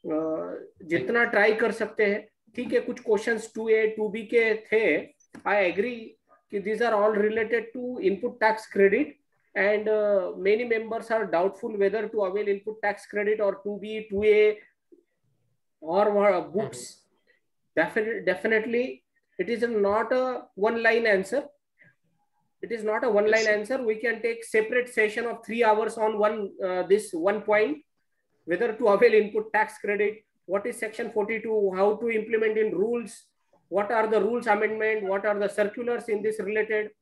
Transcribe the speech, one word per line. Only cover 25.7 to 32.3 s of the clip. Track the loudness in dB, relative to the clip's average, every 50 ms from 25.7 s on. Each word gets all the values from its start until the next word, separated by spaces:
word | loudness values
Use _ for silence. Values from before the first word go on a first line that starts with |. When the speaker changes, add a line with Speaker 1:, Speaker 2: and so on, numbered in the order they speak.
| 4 4 2 -2 -2
Speaker 1:
on | 0 -2 0 2 2
one, | 0 0 0 -2 -6 -8 -8 -6
uh, | -4 -2 -2 -2
this | 4 4 2 2 2 -4
one | -6 -2 0 0 0 0
point। | 0 2 2 2 2 2 -2 -6 _ _ _ _ _ _ _ _ _ _ _ _ _
whether | -4 -2 0 0 -2
to | -2 0 4 4
avail | 6 6 6 8 8
input | 6 4 4 -2 -6 -4 -2
tax | 0 0 0 -2 -6 -8
credit, | -6 -4 -2 0 0 -2 -2 -6 _ _ _ _ _
what | -4 -4 -4 -4
is | -6 -6 -6
section | -8 -8 -6 -8 -8 -4
forty-two, | -2 -2 -2 -2 -4 -6 -4 -2 0 0 0 0 2
how | 2 2 2 2
to | 0 -2 -2
implement | -2 -2 -2 0